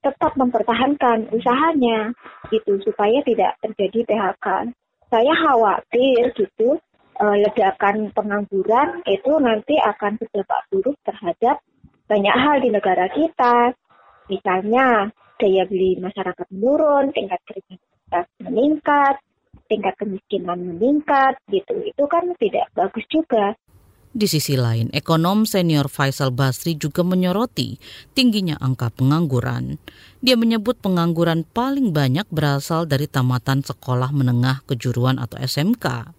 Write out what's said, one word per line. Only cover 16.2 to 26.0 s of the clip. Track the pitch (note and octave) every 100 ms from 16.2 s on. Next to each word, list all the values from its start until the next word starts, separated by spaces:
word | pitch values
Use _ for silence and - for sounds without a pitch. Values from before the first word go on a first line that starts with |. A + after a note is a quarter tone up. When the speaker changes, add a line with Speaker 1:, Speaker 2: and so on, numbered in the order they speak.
| F#3 F3 -
Speaker 1:
menurun, | F#3+ A3+ D4 D#4 C#4+ C#4 -
tingkat | G3 F3+ -
kriminalitas | G#3+ _ F#3 _ _ _ F3 F3+ _
meningkat, | F#3 G3+ C#4+ D4+ D4+ C#4+ C#4 C4 _ _ _ - _
tingkat | G#3+ G3+ -
kemiskinan | G#3 F#3+ _ G3 F3+ F3
meningkat, | F3+ E3+ A#3 D4 - C#4 C4+ C4 _
gitu. | G3 - -
Itu | - - C#4+
kan | E4+ F4+ F4
tidak | G#3 G3+ - -
bagus | F#3+ - -
juga. | D#4 D#4+ - G3+ A3+ _ - _ _ _
Speaker 2:
Di | B3 G#3
sisi | D3+ - C3+
lain, | A#2+ A#2 A2+
ekonom | D3+ - D#3+ E3 G#3 A3
senior | G3 E3+ D3+ C#3
Faisal | -